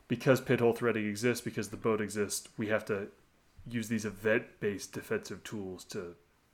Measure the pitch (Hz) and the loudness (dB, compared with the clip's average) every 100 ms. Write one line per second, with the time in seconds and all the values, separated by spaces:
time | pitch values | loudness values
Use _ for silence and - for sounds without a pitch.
0 | - 120 143 127 - 120 120 110 120 110 | -4 0 4 4 6 4 6 4 2 2
1 | 107 104 123 113 120 117 98 104 117 110 | 0 0 2 0 -2 -4 -6 -2 0 2
2 | 107 104 101 - - - 104 107 - 101 | 0 -2 -2 -2 -8 -6 0 0 0 -4
3 | 104 - _ _ _ - - 117 110 113 | -4 -12 _ _ _ -20 -6 -4 0 0
4 | 107 98 110 113 120 - 107 98 - - | -2 -2 2 2 0 -4 -4 -4 -6 -10
5 | - 107 - 95 - 110 95 90 - 110 | -4 -4 -4 -12 -8 -8 -8 -10 -10 -10
6 | 87 85 _ _ _ | -10 -12 _ _ _